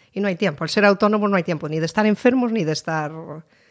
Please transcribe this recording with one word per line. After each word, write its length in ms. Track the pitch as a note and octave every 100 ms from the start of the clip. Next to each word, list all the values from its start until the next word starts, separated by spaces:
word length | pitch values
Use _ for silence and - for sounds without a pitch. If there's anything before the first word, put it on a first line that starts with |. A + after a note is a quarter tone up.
| _
Y 60 | F#3+
no 60 | G3+
hay 80 | E3+
tiempo. 280 | F#3+ C#3
Al 60 | D#3+
ser 160 | - G3+
autónomo 420 | G3 G#3 G#3+ G3+
no 80 | G3
hay 80 |
tiempo 240 | E3+ D#3 D3+
ni 100 | D#3+
de 60 | D#3+
estar 200 | G#3+ G#3+
enfermos, 460 | G3+ B3 B3+ A#3+
ni 120 | A3
de 80 | D#3
estar, 400 | D#3 - D#3+ D3+ D#3+ E3 D3+ - _ _